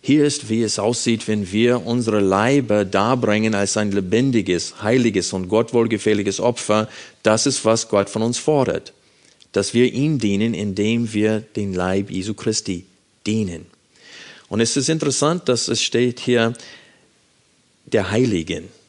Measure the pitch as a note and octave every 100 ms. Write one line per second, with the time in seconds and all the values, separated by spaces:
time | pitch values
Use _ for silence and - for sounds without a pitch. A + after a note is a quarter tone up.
0 | - D3 D3 C#3+ G#2+ A2+ A2 - G#2 A#2+
1 | - A2+ - G#2+ F#2 G#2 A#2+ B2 F#2 A#2+
2 | A2+ G#2+ G2 F#2+ A2+ C#3+ A#2+ G#2 G2 G2
3 | G#2+ C3 A2+ G#2 A2 G#2 G2+ A2 G#2+ G2
4 | F#2 G#2+ C3+ A#2+ F#2 F2 - - G#2 B2+
5 | A#2 G2 E2+ F#2+ F2+ G#2+ A#2 A#2+ A2+ G#2+
6 | - G#2 G2 F#2+ A2+ A#2+ - G#2+ A2 -
7 | - _ A2 A2 C#3 C3 A2+ A2+ - G#2
8 | G2+ A2 A2+ B2 - D3+ B2 - - _
9 | _ _ _ _ - - G2+ A#2 B2 A#2+
10 | D3 D3 A2+ G2 A2+ F2 G#2 G2 G#2 A#2
11 | A#2 G#2+ G#2+ A2 G#2+ - G2+ F2+ F2+ F#2+
12 | G2 F#2+ F#2+ G#2+ - G#2+ - F2 - _
13 | _ _ - A2 G2+ E2 - _ _ _
14 | - - - - _ G#2 A2+ C#3+ B2+ D#3+
15 | D3+ B2 C#3+ F3 - A#2+ - A#2+ - A#2
16 | B2 A#2+ - A#2+ A2+ A#2 - - - _
17 | _ _ _ _ _ _ _ _ - A2
18 | F#2 G#2+ B2+ F#2+ D#2+ F2 E2+ -